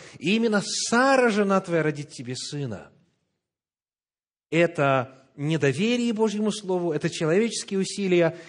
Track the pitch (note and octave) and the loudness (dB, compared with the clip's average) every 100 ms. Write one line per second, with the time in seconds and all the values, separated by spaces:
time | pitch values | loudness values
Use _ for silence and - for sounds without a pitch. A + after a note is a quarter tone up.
0 | - - D3 A3 A3+ G#3 - - - A#3 | -18 -6 0 2 2 0 -2 -6 0 2
1 | C4+ C4+ A#3+ G3+ G3+ F#3+ F#3 E3 D#3 C#3+ | 4 4 4 2 2 0 0 0 0 -2
2 | C#3+ - A#2+ B2+ - D3 C3+ F#2 C#2+ _ | -10 -12 -10 -10 -8 -8 -8 -8 -12 _
3 | _ _ _ _ _ _ _ _ _ _ | _ _ _ _ _ _ _ _ _ _
4 | _ _ _ _ - D#3+ E3+ E3+ C#3 C3+ | _ _ _ _ -4 2 2 2 2 2
5 | A#2+ - _ - D3 D#3+ C#3 C3 A3 A#3+ | 0 -10 _ -8 -2 2 2 2 0 0
6 | A#3+ G#3+ A3 G#3 G#3+ G#3 F#3 F3+ F3 D3+ | 0 0 0 0 -2 -4 -4 -2 -2 -2
7 | D#3+ - D#3 F3+ A3+ A3 - F#3+ F#3+ - | -4 -2 0 2 2 -2 -6 -4 -4 -2
8 | G3 F3 E3 D#3+ | 0 4 2 0